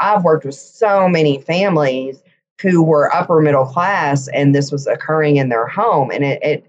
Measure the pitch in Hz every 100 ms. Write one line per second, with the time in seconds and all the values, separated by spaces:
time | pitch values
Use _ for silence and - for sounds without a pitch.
0 | 185 208 170 156 139 139 - - 214 196
1 | 185 170 151 135 139 170 196 160 139 131
2 | 131 135 _ _ _ - 190 175 160 151
3 | 139 170 180 165 151 139 131 151 185 196
4 | 147 139 131 135 143 139 143 143 139 120
5 | - 156 151 143 131 117 120 185 226 170
6 | 131 98 143 131 151 -